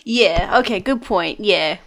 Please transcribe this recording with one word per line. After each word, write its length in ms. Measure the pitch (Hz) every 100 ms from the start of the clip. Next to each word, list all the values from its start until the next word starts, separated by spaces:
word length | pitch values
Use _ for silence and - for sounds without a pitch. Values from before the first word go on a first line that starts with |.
| -
Yeah, 520 | 233 202 165 180 -
okay, 200 | - 208
good 220 | 190 240
point. 400 | - 208 165 -
Yeah. 380 | 208 175 156 175